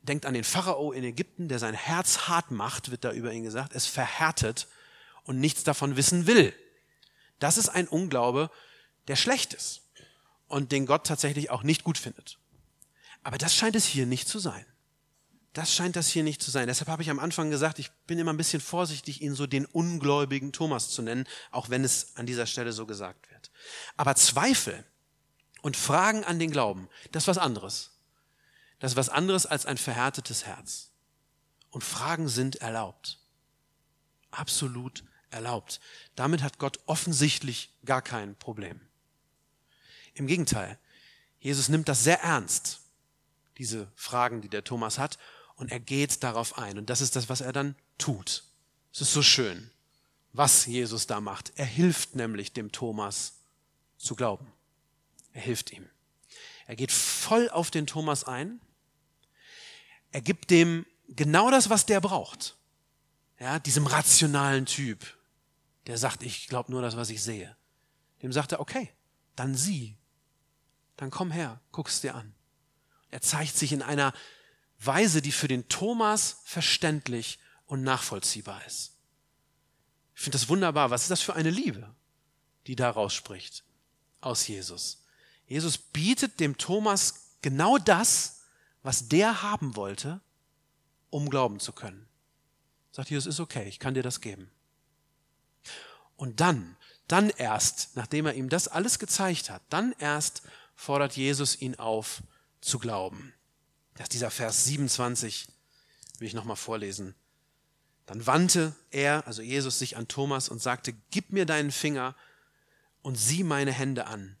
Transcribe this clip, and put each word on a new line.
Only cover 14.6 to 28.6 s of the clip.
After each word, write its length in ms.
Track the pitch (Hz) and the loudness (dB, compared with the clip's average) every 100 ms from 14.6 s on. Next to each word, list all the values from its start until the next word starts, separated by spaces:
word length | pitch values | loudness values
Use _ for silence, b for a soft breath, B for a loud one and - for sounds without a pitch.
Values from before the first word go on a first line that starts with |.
| - _ _ _ _ _ _ _ _ | -18 _ _ _ _ _ _ _ _
Das 200 | - 160 | -6 0
scheint 220 | - 180 175 | 2 2 2
das 120 | 156 | 2
hier 140 | 170 | 2
nicht 200 | 156 143 | 0 -2
zu 80 | - | -2
sein. 180 | 131 120 | 0 0
Deshalb 200 | 127 156 | -2 -2
habe 140 | 160 | -4
ich 80 | 160 | -2
am 80 | 139 | -2
Anfang 320 | 160 165 156 | -2 -2 0
gesagt, 280 | 147 156 156 | 2 0 0
ich 120 | 131 _ - | -12 _ -6
bin 120 | 170 | -2
immer 140 | 165 | 0
ein 20 | 156 | 0
bisschen 240 | 165 156 | 0 -2
vorsichtig, 640 | - 175 175 143 151 139 | -2 -2 -2 -4 -10 -8
ihn 120 | 151 | -6
so 120 | 135 139 | -4 -2
den 180 | 139 | -2
ungläubigen 880 | 143 165 170 170 143 143 143 139 139 | 0 0 0 0 2 4 2 -2 -4
Thomas 380 | - 160 127 - | -2 -2 0 -2
zu 100 | - | -4
nennen, 260 | 113 120 127 B B | -2 -4 -6 B B
auch 200 | 123 117 | -6 0
wenn 140 | 127 | 0
es 320 | 131 - - - | 2 0 -2 -8
an 100 | 120 | -4
dieser 200 | 120 120 | -2 -2
Stelle 260 | - 120 | -2 -4
so 140 | 110 110 | -6 -8
gesagt 440 | 104 95 - _ | -10 -10 -14 _
wird. 200 | - - B B B B - | -20 -20 B B B B 0
Aber 180 | 135 | 2
Zweifel 720 | 135 - 123 220 262 - - - _ _ _ _ _ _ - | 6 6 6 4 4 2 -6 -14 _ _ _ _ _ _ -6
und 140 | 151 131 | -4 -2
Fragen 460 | - 147 196 214 | 2 6 6 4
an 140 | 180 170 | 0 0
den 120 | 165 | 0
Glauben, 380 | 147 110 95 95 B B | 2 0 0 -10 B B
das 140 | 160 | 0
ist 40 | 175 | 2
was 100 | 180 | 4
anderes. 540 | 156 110 98 - - _ _ b b b b b | 2 0 -6 -8 -10 _ _ b b b b b